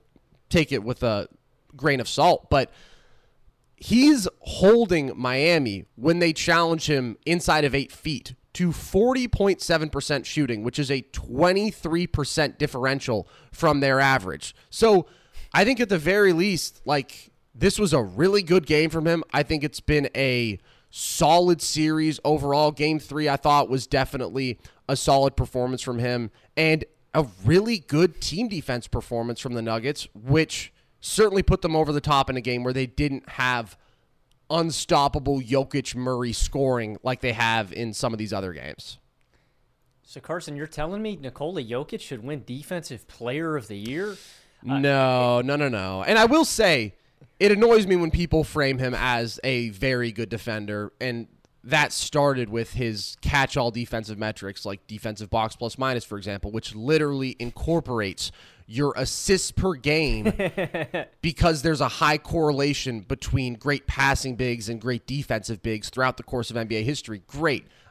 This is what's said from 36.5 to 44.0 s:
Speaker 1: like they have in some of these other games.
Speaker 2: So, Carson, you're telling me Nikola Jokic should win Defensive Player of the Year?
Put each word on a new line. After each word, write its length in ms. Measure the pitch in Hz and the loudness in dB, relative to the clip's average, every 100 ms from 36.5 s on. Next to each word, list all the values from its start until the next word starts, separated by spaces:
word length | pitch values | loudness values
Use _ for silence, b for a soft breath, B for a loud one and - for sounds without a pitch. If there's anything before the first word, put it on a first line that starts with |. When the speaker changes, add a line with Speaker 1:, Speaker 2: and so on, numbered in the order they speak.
| 143 135 123 107 104 | 0 0 0 -2 -6
Speaker 1:
like 200 | 131 127 | -6 -4
they 120 | 127 | -2
have 400 | 113 113 113 98 | 0 0 0 -2
in 200 | 90 117 | -6 -8
some 200 | 101 123 | -4 -4
of 60 | 110 | -4
these 120 | 107 | -6
other 220 | 101 95 | -6 -6
games. 460 | 76 65 - - - _ _ _ _ _ _ _ _ _ _ | -10 -14 -16 -18 -20 _ _ _ _ _ _ _ _ _ _
Speaker 2:
So, 160 | _ 139 | _ -16
Carson, 360 | - 170 156 143 | -10 -10 -8 -10
you're 120 | 156 | -10
telling 340 | - 156 202 | -8 -6 -6
me 140 | 220 180 | -8 -10
Nikola 480 | 135 - 151 185 | -12 -8 -8 -6
Jokic 380 | 113 120 147 226 | -6 -6 -6 -10
should 220 | - 123 | -12 -12
win 200 | 123 147 110 | -10 -10 -10
Defensive 640 | 127 - 180 156 123 - | -12 -8 -10 -10 -16 -18
Player 480 | - 117 143 165 151 | -12 -6 -4 -4 -6
of 120 | 107 | -8
the 100 | 101 | -10
Year? 380 | 110 151 | -8 -6